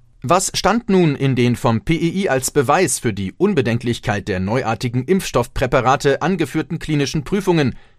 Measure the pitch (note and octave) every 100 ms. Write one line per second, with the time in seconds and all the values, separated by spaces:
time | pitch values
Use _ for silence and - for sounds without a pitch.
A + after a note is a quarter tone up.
0 | _ _ B2+ F3+ - - F3+ A3+ - F#3+
1 | E3+ C#3 C3+ B2+ B2 A#2+ B2+ A2+ - D#3+
2 | E3 F3+ G3 C3+ C3 D3 C3 D#3 F3+ -
3 | B2 G2 F#2+ - F#3+ F3+ A#2 A2+ A#2+ A#2
4 | - G2+ G2+ F#2 F#2 B2 A2 A2+ B2+ A#2
5 | C3 F#3+ - C3 A#2+ - B2 C#3+ A#2 C#3+
6 | D3 C#3 D3+ F#3 D3+ D#3 D#3 D#3+ - D3+
7 | C#3 D#3+ C3+ G#3 G3+ E3+ C3+ - -